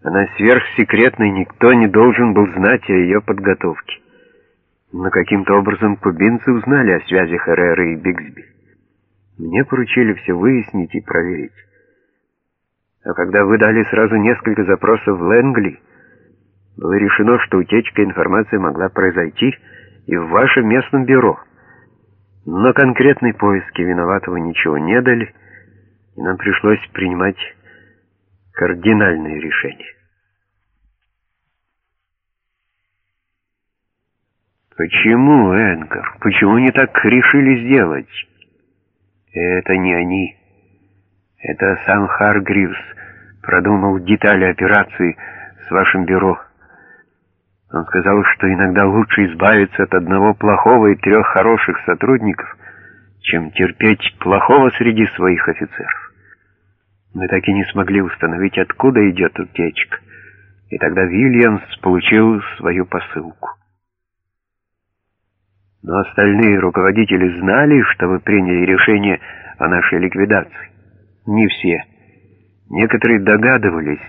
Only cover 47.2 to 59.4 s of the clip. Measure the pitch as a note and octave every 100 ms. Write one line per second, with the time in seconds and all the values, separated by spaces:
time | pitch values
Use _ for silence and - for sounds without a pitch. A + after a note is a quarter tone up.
47.2 | _ _ _ _ _ D#2+ D#2+ F2+ F#2 G2+
48.2 | F#2+ F#2 F#2+ F#2 F#2+ F#2 G2 G#2+ G#2+ G#2+
49.2 | F#2+ E2 G2 G#2+ G2 - F#2+ F#2 E2+ F#2+
50.2 | G#2 G#2 G#2 F#2+ A2 B2 G#2+ F#2+ G2 G#2+
51.2 | G2+ F#2+ G#2 A2+ - F2 - E2 A2 C3
52.2 | G#2+ E2+ - - - - - - _ _
53.2 | - F2 D#2+ - F#2 - A2 G#2+ - -
54.2 | F2+ G2 - C#3 C3 - A#2+ A2 G#2+ -
55.2 | F2+ F2 - E2 D#2 - - - - _
56.2 | _ _ _ _ _ _ _ _ _ F#2
57.2 | F#2 F#2+ G2 G2+ F#2 G2+ F#2+ G2 F2+ -
58.2 | E2 E2+ F#2+ F#2+ F#2 - C3 B2 G2+ F2+
59.2 | E2+ -